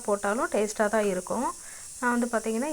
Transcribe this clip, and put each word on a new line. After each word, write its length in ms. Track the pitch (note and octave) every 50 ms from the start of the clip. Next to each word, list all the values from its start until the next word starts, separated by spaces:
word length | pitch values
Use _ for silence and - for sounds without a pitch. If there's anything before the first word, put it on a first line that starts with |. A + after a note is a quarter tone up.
| A#3 -
போட்டாலும் 420 | G#3 G3+ - G3+ G#3 A#3+ D#4 E4+ -
டேஸ்டா 320 | G#3+ G#3 G#3 G#3+ - A3 G#3 G#3+ A3
தான் 140 | G#3 G3+ F#3
இருக்கும். 360 | F3+ F3+ - F#3 G#3+ B3+ D#4+ - - - - - - - - - -
நான் 140 | B3+ A#3+ A#3+
வந்து 120 | A#3+ A#3+ A#3
பார்த்தீங்கன்னா, 380 | A#3 A3 G#3+ A3+ A3+ A3+ C4 D#4